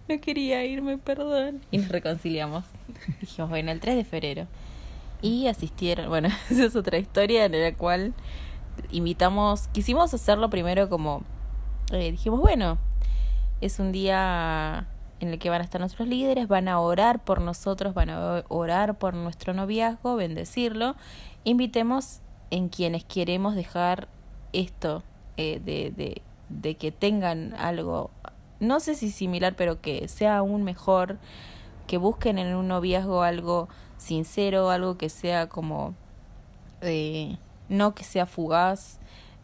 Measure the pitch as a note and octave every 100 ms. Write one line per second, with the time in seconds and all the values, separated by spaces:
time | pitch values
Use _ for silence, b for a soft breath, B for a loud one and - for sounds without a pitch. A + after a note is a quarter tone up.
0 | - D4+ D4+ D4 C4+ B3+ B3+ C4+ C#4 C#4
1 | C#4 C#4 D4 C#4+ C#4 C#4+ - G3+ F#3+ F3
2 | D#3+ E3 E3+ D#3+ D3+ D#3+ F#3 - - -
3 | - - F#3 - E3 E3 D#3+ E3 - B3
4 | G#3 D#3+ D3+ D3+ F3 - B B B B
5 | B B G#3+ A#3+ B3+ G#3 D#3+ - F3 E3+
6 | D#3 D#3+ E3 G#3 - B3 A#3 A#3 F#3 E3
7 | G3 G3+ G3+ A3+ G#3 D#3+ E3 D#3+ F3 F3+
8 | G3+ - B B B B - - - E3+
9 | E3+ F3 F#3 G3+ G#3 G3+ - G#3+ G3+ C4+
10 | E4+ B3 - G#3 A3+ G3+ F3 F3+ G3 F3
11 | D3+ C#3+ - - - - - - - F#3
12 | E3+ F3 A3 A#3+ F#4 D4+ F3+ D#3+ - -
13 | B B B B B - G3 - F#3+ F#3+
14 | F#3+ F#3+ F#3 F3 E3 D#3+ D#3 D#3+ - -
15 | - - F3 E3 F3 E3+ F3 F3+ F3+ -
16 | A#3 B3+ C4+ C4 A3 F#3+ F#3 F3 E3+ F3
17 | A3+ A#3+ - F#3 F3 F3 G3 F#3+ G3 F#3
18 | E3 E3 F3 F3 - E3 E3 F3+ G#3 G#3
19 | F#3+ F3 E3+ - - F#3 G3 A3 A3+ A#3
20 | B3 A#3+ F3 D#3+ E3+ - A#3+ A3 A#3+ C#4+
21 | B B B B A3 B3 B3 A#3+ A3+ C4+
22 | - - - - - F3+ F3+ F#3 E3+ E3
23 | - F#3+ F3 F#3 G3+ G3+ E3+ F3+ F3 F#3
24 | - - - - - F3+ F3+ - E3 D#3+
25 | - - - - D#3+ - - D3 C#3 -
26 | C#3+ - - - - D3 D#3 D#3+ D#3 -
27 | G3+ G#3 F#3 E3 D#3+ - E3+ E3+ E3+ E3
28 | - - - - - - A3 C#4+ D#4 D4
29 | G#3+ - F#3 F3 F3+ F#3 F3 E3 D#3 C#3
30 | E3 - G#3+ G3+ G3 G#3 G3 F3+ - F#3+
31 | F3+ G3+ B B B B B B - F3+
32 | F#3+ A3+ A#3+ F#3+ F3+ F#3 F#3 F#3 F3+ F3+
33 | F#3+ F3+ F3 F3 E3+ F3 E3+ B B B
34 | - D#3+ D#3+ - G3+ F#3+ F#3 F3+ F#3 F3+
35 | D#3 - F3 F3 E3 - D#3+ D3+ D3 F3+
36 | - - - - - - - - F3 D#3+
37 | D3+ D#3 D3 F3 - - - G3 G#3 G#3
38 | - F#3+ F3+ - D#3+ E3 F#3 F#3+ - -
39 | B B B B